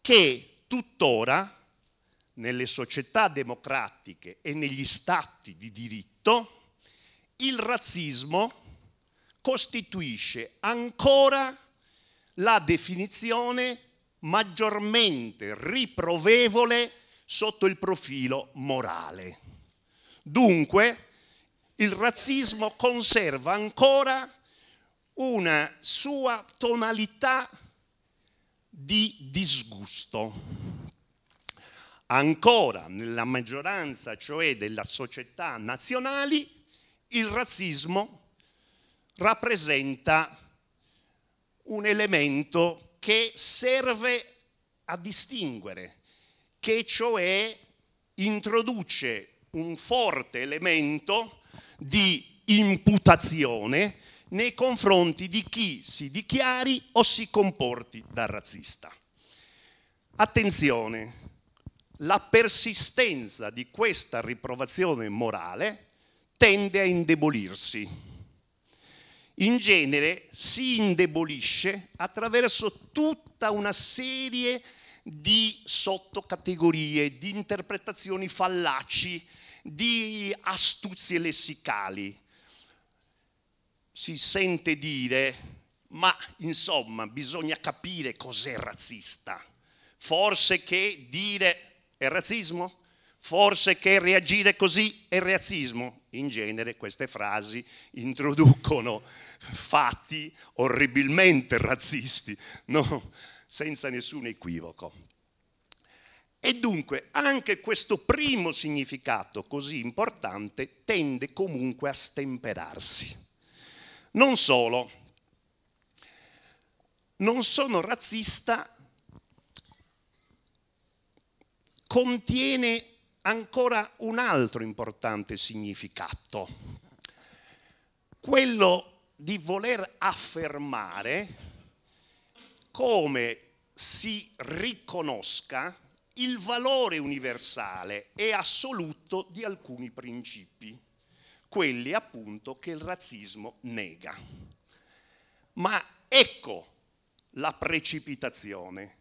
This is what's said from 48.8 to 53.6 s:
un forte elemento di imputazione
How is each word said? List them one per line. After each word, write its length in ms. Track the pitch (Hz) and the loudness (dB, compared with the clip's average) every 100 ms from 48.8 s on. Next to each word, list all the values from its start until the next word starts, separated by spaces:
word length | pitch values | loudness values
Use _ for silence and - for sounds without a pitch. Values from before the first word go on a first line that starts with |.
| 175 - 131 110 95 _ _ | -4 -4 -4 -6 -10 _ _
un 260 | 165 165 165 | -10 -8 -10
forte 640 | - 247 226 135 120 120 | -2 0 2 -2 -6 -8
elemento 960 | 131 151 180 160 147 151 - 202 226 - _ - - - | -6 -2 2 2 2 -2 -2 -2 -2 -12 _ -20 -20 -16
di 600 | 139 196 196 165 - - | 2 6 6 4 -4 -16
imputazione 1500 | - 208 208 190 - 208 - 165 - 160 135 117 | 4 6 6 6 4 6 8 6 6 2 0 0